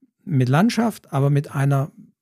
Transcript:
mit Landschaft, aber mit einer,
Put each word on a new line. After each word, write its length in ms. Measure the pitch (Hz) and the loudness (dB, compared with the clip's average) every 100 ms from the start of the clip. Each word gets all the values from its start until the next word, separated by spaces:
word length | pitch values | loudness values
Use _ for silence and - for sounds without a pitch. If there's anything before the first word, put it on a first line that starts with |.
| _ _ | _ _
mit 240 | - 139 123 | -4 0 2
Landschaft, 640 | 143 226 220 233 - - | 2 2 0 -2 -4 -6
aber 200 | 139 139 | -2 0
mit 240 | 143 147 143 | 0 -2 -2
einer, 360 | 139 139 147 - - _ | 0 0 -2 -10 -20 _